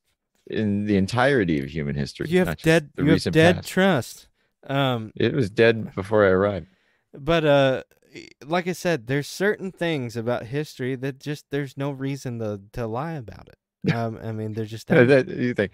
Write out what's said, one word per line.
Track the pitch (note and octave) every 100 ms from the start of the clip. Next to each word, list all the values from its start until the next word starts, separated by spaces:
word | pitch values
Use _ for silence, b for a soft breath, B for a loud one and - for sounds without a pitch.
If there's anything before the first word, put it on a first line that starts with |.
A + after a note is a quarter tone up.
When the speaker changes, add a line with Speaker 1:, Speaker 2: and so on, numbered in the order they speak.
| _ _ _ _ -
Speaker 1:
in | - G#2+ G2+ G#2
the | G2
entirety | F#2+ A#2 C3+ C3+ F2 D2
of | C#2
human | D#2 C#2+ C#2+
history, | C#2 - -
Speaker 2:
You | F3+
have | F3+
Speaker 1:
not | -
just | D#3+
Speaker 2:
dead, | E3 D3 -
Speaker 1:
the |
Speaker 2:
you | C#3+
have | F#3+
Speaker 1:
recent | G2
Speaker 2:
dead | D#3 E3 F3
Speaker 1:
past. | -
Speaker 2:
trust. | F#3 G3 D3 - - _ _ _ _ -
Um, | C#3 C3+ A#2+ A2 -
Speaker 1:
It | A2+
was | D3 G2
dead | A#2 A#2 A2+ - -
before | F#2+ G#2+ G2
I |
arrived. | F#2 G2+ F#2 D#2+ _ _ _ _
Speaker 2:
but, | - C#3 E3 D3+
uh, | C#3+ C3+ C3 - _ _ A2 - _ C3+
like | F3 F3+
I |
said, | E3+ F3+ D3+ A2
there's | C#3+ -
certain | - G3 - F#3
things | - E3+ D3+ A#2+ A#2
about | A2+ B2 G#2+
history | C#3+ D3+ - B2+ C3
that | C#3 C3+
just, | C#3+ D3+ _
there's | C#3+ C3+ C#3
no | C#3+
reason | C3+ C3+ C#3 C3 A#2
to, | A2 G#2 G#2
to | B2 A2+
lie | A#2 E3
about | D#3 G2+ F#2 -
it. | - _ _
Speaker 1:
<laughs> | - A#2
Speaker 2:
Um, | A2+ A2+
I | A2+
mean, | A2 A2
they're | G#2+ G#2+
just | A2 -
Speaker 1:
Yeah, | E3
Speaker 2:
not. | A#2+
Speaker 1:
that, | C#3 -
you | C#3+ B2
think, | A2+ G2